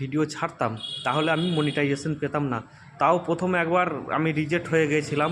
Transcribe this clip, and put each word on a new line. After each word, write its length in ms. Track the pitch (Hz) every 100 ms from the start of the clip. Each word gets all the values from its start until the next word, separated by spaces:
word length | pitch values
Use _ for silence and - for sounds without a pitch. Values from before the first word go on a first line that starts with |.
ভিডিও 220 | 135 147
ছাড়তাম, 480 | 151 - 165 - 120 110 - -
তাহলে 240 | 127 143 156 160
আমি 100 | 180
মনিটাইজেশন 640 | 160 147 143 143 139 156
পেতাম 300 | 147 143 147 143
না। 60 | 117 - - - -
তাও 180 | 143 175 175
প্রথমে 320 | 165 185 180
একবার 300 | 165 180 180 143 80
আমি 200 | 113 160
রিজেক্ট 340 | 151 151 170 170
হয়ে 180 | 160 151
গেছিলাম 380 | 151 147 147 151